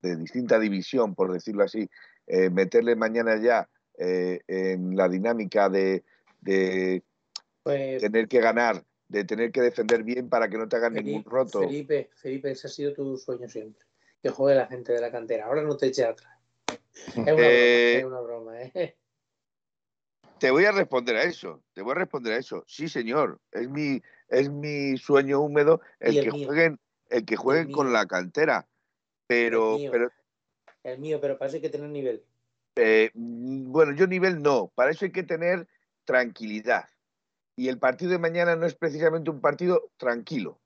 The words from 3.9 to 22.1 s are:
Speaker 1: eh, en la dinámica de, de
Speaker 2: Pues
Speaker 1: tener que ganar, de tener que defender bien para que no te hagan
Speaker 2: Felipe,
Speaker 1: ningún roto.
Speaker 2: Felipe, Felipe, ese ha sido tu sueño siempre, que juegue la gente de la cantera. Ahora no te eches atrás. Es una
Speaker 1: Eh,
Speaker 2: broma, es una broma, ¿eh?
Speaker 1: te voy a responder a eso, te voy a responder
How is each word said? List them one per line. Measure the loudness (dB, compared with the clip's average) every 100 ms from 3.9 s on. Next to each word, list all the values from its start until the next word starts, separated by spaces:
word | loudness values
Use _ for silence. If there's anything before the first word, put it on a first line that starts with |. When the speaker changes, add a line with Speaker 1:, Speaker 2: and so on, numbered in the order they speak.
| -6
Speaker 1:
eh, | -2 0 -2 -4 -6
en | -4 -2 -2 -4 2
la | 2
dinámica | 2 -2 -2 -2 2 2
de, | 2 2 0 _ _ _ _
de | -2 0 2 0 -2 -2 _ _ _ -20 _ _
Speaker 2:
Pues | -6 -4 -4 -4
Speaker 1:
tener | 0 0 2
que | 4
ganar, | 4 4 2 0 _ _ _
de | -6
tener | -4 -4 -2
que | 2
defender | 0 0 0 0
bien | 0 -6 -2
para | 0 0
que | -4
no | -4
te | -2
hagan | -2
Speaker 2:
Felipe, | -2 -6
Speaker 1:
ningún | -8 -4
roto. | -2 -2 -2
Speaker 2:
Felipe, | -2 -4 -4 -4 -4 _
Felipe, | -10 -8 -8
ese | -8 -12
ha |
sido | -6 -6
tu | -6 -8 -8
sueño | -8 -10 -10
siempre, | -14 -14 -20 _ _ _ _
que | -6
juegue | 0 4 4
la | 2
gente | -8 -4
de | -4
la | -2
cantera. | -8 -4 -6 -2
Ahora | -2
no | -2 -2
te | -2
eches | 0 -2
atrás. | -2 _ _ _ _ -8 -8 _ -20 -10 -2
Es |
una | 2
Speaker 1:
Eh, | 6 8 8 8 6 6 2
Speaker 2:
broma, |
es | 0
una | -8
broma, | -10 -10 -12 -14
¿eh? | -12 -6 -6 _ _ _ _ _ _ _ _ _ _ _ _ _ _ _
Speaker 1:
te | 2
voy | 4 4
a |
responder | 4 0 0 0 0
a |
eso, | 0 -4 -14 -14 _
te | -12
voy | -6
a | -4
responder | -4